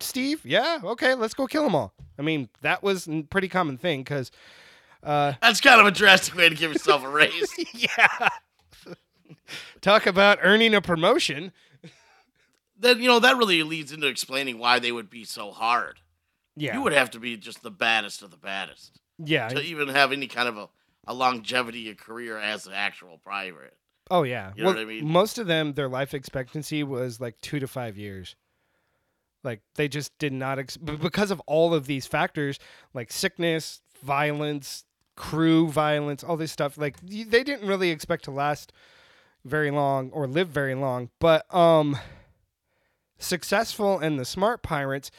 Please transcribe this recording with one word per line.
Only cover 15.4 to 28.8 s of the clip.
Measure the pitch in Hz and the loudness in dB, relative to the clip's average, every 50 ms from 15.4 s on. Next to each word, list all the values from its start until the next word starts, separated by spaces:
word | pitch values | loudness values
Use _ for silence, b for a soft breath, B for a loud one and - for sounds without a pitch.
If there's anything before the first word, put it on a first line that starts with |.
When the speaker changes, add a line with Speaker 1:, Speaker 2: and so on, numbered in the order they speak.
| 107 101 | -12 -12
Speaker 2:
hard. | 92 - 110 117 120 117 101 73 69 - _ _ _ _ _ _ _ _ _ _ _ | -8 -4 0 0 2 0 0 -4 -10 -16 _ _ _ _ _ _ _ _ _ _ _
Speaker 1:
Yeah. | 151 151 135 107 | -8 -6 -6 -4
Speaker 2:
You | 254 277 | -2 -2
would | - 156 | 2 2
have | 139 131 120 | 2 2 2
to | - 117 | -2 -8
be | 113 123 117 | -10 -10 -10
just | 110 92 117 110 - - | -10 -12 -16 -18 -16 -16
the | 117 | -18
baddest | 104 87 123 113 113 110 104 101 - - 101 | -6 -2 0 2 2 0 0 -4 -8 -14 -16
of | 95 | -20
the | 85 | -20
baddest | 78 - 98 95 98 92 80 69 - - - _ _ _ _ _ - | _ -14 -10 -10 -8 -10 -10 -14 -20 -20 -20 _ _ _ _ _ -14
Speaker 1:
Yeah. | 165 147 156 143 113 113 | -4 -2 -2 -2 -2 -2
Speaker 2:
to | 127 147 147 | -4 -6 -6
even | 165 170 151 147 139 | -6 -6 -6 -6 0
have | 135 143 139 131 135 | 4 4 4 4 2
any | 139 139 117 | -2 -6 -6
kind | - 120 123 123 | -4 -4 -2 -2
of | 113 104 | -4 -6
a, | 101 87 _ _ _ _ _ _ _ | -12 -16 _ _ _ _ _ _ _
a | - 117 | -12 -4
longevity, | 127 131 127 127 120 107 104 123 127 123 117 117 120 113 110 | 0 0 0 0 -2 -6 -4 -4 -4 -4 -4 -8 -12 -14 -14
a | 104 | -16
career | - - - 113 117 120 117 110 107 | -16 -18 -16 -14 -14 -12 -12 -10 -6
as | 107 104 107 101 - | -6 -6 -6 -6 -8
an | 92 98 | -10 -8
actual | 98 101 98 - - 87 90 85 78 _ | -6 -6 -6 -8 -10 -18 -20 -20 -20 _
pirate. | 95 98 98 98 95 87 73 65 64 _ _ _ _ _ _ _ _ | -10 -10 -8 -8 -10 -12 -16 -20 -20 _ _ _ _ _ _ _ _
Speaker 1:
Oh, | 185 180 156 | -2 0 0
yeah. | 127 123 120 98 95 101 | -2 -4 -8 -8 -10 -8
Speaker 2:
You | 101 110 | -2 0
know | 190 | 0
Speaker 1:
Well, | 190 | 0
Speaker 2:
what | 110 110 | 0 -4
I | |
mean? | 107 110 110 123 151 | -8 -8 -8 -4 2
Speaker 1:
most | 160 175 202 214 - 240 | 2 2 2 2 -2 -6
of | 226 | -4
them, | 175 165 160 156 151 139 | -2 -2 -2 -2 -2 -4
their | 139 143 131 | -4 -6 -4
life | 127 127 139 135 - | -4 -4 -6 -6 -6
expectancy | 143 131 - - 135 131 120 - 156 143 - 156 151 147 | -10 -12 -10 -8 -8 -8 -8 -10 -10 -8 -6 -4 -4 -4
was, | 139 135 120 127 127 117 113 | -4 -4 -6 -6 -6 -8 -8
like, | 131 - - _ | -10 -12 -12 _
two | - - - 143 | -12 -8 -6 -6
to | 135 | -6
five | 127 - 131 123 117 101 98 | -6 -8 -8 -10 -10 -10 -12
years. | 104 101 98 95 90 - - _ _ _ _ _ _ _ _ _ | -12 -12 -12 -12 -14 -16 -18 _ _ _ _ _ _ _ _ _